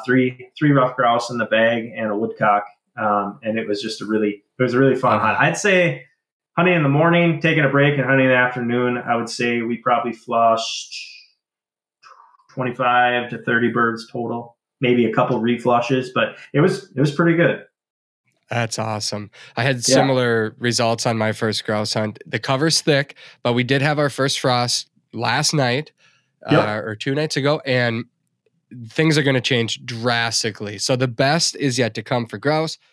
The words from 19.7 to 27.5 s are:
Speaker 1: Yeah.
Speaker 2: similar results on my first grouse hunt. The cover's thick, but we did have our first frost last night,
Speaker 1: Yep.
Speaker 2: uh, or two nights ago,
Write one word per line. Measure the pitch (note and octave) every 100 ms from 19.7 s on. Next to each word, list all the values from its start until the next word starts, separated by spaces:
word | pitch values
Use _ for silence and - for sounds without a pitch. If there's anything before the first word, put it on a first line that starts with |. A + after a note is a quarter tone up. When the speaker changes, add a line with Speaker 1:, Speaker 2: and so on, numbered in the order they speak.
| B2+
Speaker 1:
Yeah. |
Speaker 2:
similar | A2+ C3 C#3 B2+ B2 A#2 A2 -
results | B2 A2+ A#2 A2+ B2+
on | A2+
my | A2
first | G#2 A2+ G2+ -
grouse | G#2+ G#2
hunt. | A#2+ A2 - -
The | A2+
cover's | - C3+ D#3+ D3+
thick, | - C#3+ C#3+ - - -
but | B2
we | A#2+
did | B2 C#3
have | C#3+ D3+
our | C#3+
first | - C#3 -
frost | C#3 B2 B2 - - _ _
last | G#2+ A#2 B2 D3+
night, | D#3 B2+ B2 D3+ _ _ _ _ _ -
Speaker 1:
Yep. | D3 G#2+
Speaker 2:
uh, | G#2+ A2
or | G#2+
two | -
nights | C#3 D#3 -
ago, | C#3